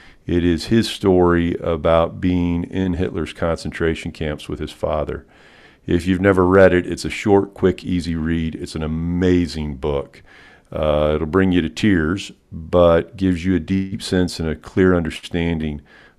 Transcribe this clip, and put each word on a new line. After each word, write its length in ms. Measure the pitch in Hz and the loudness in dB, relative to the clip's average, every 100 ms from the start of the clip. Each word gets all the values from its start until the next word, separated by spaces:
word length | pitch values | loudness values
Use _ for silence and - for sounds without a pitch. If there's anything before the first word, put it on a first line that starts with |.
| - - - | -20 -14 -2
It 180 | 87 87 | 0 2
is 200 | 82 - | 0 0
his 220 | 113 107 | 0 0
story 680 | - 101 90 87 85 85 87 | -2 2 4 4 2 0 -2
about 640 | 85 80 82 82 82 101 | -4 -2 2 2 2 -2
being 420 | 92 90 87 85 - | 0 0 0 -2 -4
in 280 | 95 95 | -4 -2
Hitler's 400 | 85 92 - 76 | -2 -4 -4 -8
concentration 800 | - 85 80 78 - 82 80 85 | -4 -4 -4 -6 -4 -2 -2 -6
camps 360 | - 78 73 - | -8 -6 -8 -10
with 120 | 76 | -10
his 120 | 76 | -10
father. 540 | - 80 78 71 69 - _ - - - _ - | -8 -4 -4 -4 -8 -14 _ -20 -20 -20 _ -2
If 180 | 87 90 | -2 0
you've 160 | 90 | 2
never 240 | 98 92 90 | 2 4 6
read 260 | 95 92 | 8 8
it, 140 | 90 87 | 6 0
it's 200 | 82 78 | -6 -8
a 40 | |
short, 460 | - 107 98 98 - | -4 2 2 2 0
quick, 280 | 92 87 | 0 0
easy 320 | - 90 80 82 | -4 -4 -2 -4
read. 380 | 80 82 80 | -2 -2 -4
It's 220 | - - 80 | -8 -10 -8
an 80 | |
amazing 960 | 78 80 85 87 90 90 85 78 76 65 | -6 -4 -4 0 2 2 0 -4 -8 -6
book. 440 | 76 71 - - - - - _ - | -4 -4 -6 -14 -20 -20 -20 _ -12
Uh, 420 | 78 78 76 76 76 | -4 0 2 0 -2
it'll 100 | 78 | 0
bring 260 | 92 95 | 2 2
you 100 | 87 | 2
to 80 | 80 | 0
tears, 640 | - 107 90 76 98 - - _ | 0 2 2 2 -2 -8 -18 _
but 680 | 85 80 87 87 85 - 90 | -16 0 4 6 4 0 -2
gives 260 | 95 85 | -2 0
you 120 | 92 90 | 0 -2
a 40 | |
deep 440 | 78 95 95 101 | 0 -4 -4 -8
sense 360 | - 92 90 - | -2 0 0 -2
and 80 | 80 | -6
a 80 | 73 | -6
clear 400 | - 101 92 90 | -4 2 4 4
understanding 840 | 80 - - 87 85 82 78 73 - - - | 0 -8 -8 -4 -2 -2 -4 -8 -12 -20 -20